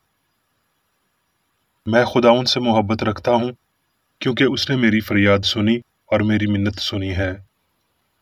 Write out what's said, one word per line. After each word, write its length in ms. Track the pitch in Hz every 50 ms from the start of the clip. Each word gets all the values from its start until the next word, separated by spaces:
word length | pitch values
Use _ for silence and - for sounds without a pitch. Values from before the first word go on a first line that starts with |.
| _ _ _ _ _ _ _ _ _ _ _ _ _ _ _ _ _ _ _ _ _ _ _ _ _ _ _ _ _ _ _ _ _ _ _ _ -
میں 180 | 107 110 120 120
خداوند 440 | - - 123 120 117 117 123 127 -
سے 120 | - 127
محبت 420 | 123 120 110 110 104 98 113 107
رکھتا 300 | 113 110 104 - - 123
ہوں، 200 | 120 117 120 123 127 - _ _ _ _ _ _ _ _ _ _ _ -
کیونکہ 260 | - 135 120 123 139
اس 260 | 123 135 - - -
نے 60 | 139
میری 240 | 131 120 110 107 107
فریاد 380 | 101 - 104 101 101 101 101 98
سنی 380 | 95 - - 110 104 110 117 120 - _ _ _ _
اور 140 | - 110 107
میری 260 | 104 107 107 104 104
منت 320 | 104 101 101 101 98 - -
سنی 380 | - - 110 98 95 95 92
ہے۔ 200 | 92 95 92 95 101 - _ _ _ _ _ _ _ _ _ _ _ _ _ _ _